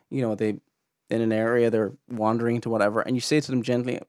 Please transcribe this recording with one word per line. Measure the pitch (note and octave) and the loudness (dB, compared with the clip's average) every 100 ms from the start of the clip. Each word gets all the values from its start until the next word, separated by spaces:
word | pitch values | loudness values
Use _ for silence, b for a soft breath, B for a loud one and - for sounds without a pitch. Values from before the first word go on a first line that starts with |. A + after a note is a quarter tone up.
| _ | _
you | C3+ | -4
know, | A#2 G#2 | -2 0
they, | A2 G#2 - _ _ _ _ | -2 -4 -10 _ _ _ _
in | A2+ | 0
an | A2+ | 2
area | A2 A2+ A#2+ A#2 | 2 2 4 4
they're | A2 G2+ - - | 2 0 -4 -10
wandering | A#2+ A2 A#2 A#2 | -2 0 2 0
into | A#2 A2+ | -2 -2
whatever, | A2+ G2+ A2 | 0 2 0
and | - B2+ | -2 -2
you | |
say | - D3+ | 0 0
to | C#3 | 0
them | B2+ | -2
gently, | A#2 B2 B2 A#2+ | 0 -2 -2 -6